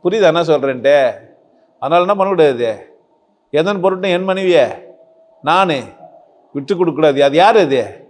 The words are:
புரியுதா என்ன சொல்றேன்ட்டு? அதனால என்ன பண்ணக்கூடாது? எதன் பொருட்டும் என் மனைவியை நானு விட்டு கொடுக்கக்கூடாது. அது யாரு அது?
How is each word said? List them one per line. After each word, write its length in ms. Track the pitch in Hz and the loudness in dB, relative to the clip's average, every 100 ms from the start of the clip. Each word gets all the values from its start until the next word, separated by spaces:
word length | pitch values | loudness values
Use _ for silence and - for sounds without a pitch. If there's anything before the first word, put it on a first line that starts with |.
புரியுதா 260 | 359 226 180 | -4 0 2
என்ன 100 | 165 165 | 2 0
சொல்றேன்ட்டு? 480 | 147 135 127 135 143 127 101 - _ _ _ _ _ | 0 -2 -2 0 2 0 -4 -20 _ _ _ _ _
அதனால 220 | 135 170 180 | -2 0 0
என்ன 80 | 202 | 0
பண்ணக்கூடாது? 520 | 190 180 151 120 117 104 - _ _ _ _ _ _ 147 | -2 2 2 2 -2 -2 -14 _ _ _ _ _ _ -4
எதன் 220 | 175 202 | -2 -2
பொருட்டும் 300 | 185 185 190 175 | -2 -2 -4 -4
என் 120 | 190 | -2
மனைவியை 360 | 190 190 165 117 - - - _ _ _ _ 143 | -2 2 2 2 -4 -18 -20 _ _ _ _ -2
நானு 280 | 175 190 143 113 - - - _ _ _ 143 | 0 0 -2 -8 -20 -20 -20 _ _ _ -12
விட்டு 160 | 139 | -6
கொடுக்கக்கூடாது. 460 | 175 175 139 156 139 143 | -2 -2 2 0 2 0
அது 100 | 147 | 4
யாரு 160 | 196 208 160 | 4 4 2
அது? 140 | 135 101 - | -2 -4 -14